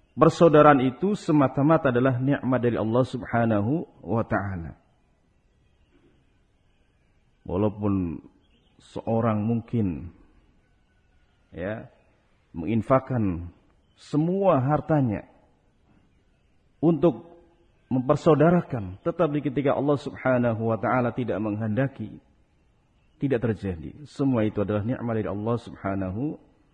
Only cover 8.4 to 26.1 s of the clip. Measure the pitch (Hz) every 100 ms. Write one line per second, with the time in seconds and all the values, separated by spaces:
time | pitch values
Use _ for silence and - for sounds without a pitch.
8.4 | _ _ _ _ - - - 113 113 107
9.4 | 107 117 - 117 101 73 85 - - _
10.4 | _ _ _ _ _ _ _ _ _ _
11.4 | _ 92 92 110 - _ _ _ _ _
12.4 | _ - 80 113 - 131 - 127 101 80
13.4 | 87 - _ _ _ _ - 147 165 190
14.4 | 196 147 127 147 - 151 127 98 - _
15.4 | _ _ _ _ _ _ _ _ _ _
16.4 | _ _ _ _ 156 156 165 123 - -
17.4 | - _ _ _ - 131 127 147 170 147
18.4 | 160 175 - 123 92 95 170 165 160 147
19.4 | 143 127 135 - 139 139 135 117 131 123
20.4 | 120 110 113 110 117 127 120 113 113 95
21.4 | 107 104 110 104 135 - 107 78 - _
22.4 | _ _ _ _ _ _ _ _ 139 123
23.4 | 113 101 95 85 - - - - 139 123
24.4 | 107 104 98 104 107 131 117 113 90 101
25.4 | 107 117 - 67 98 98 95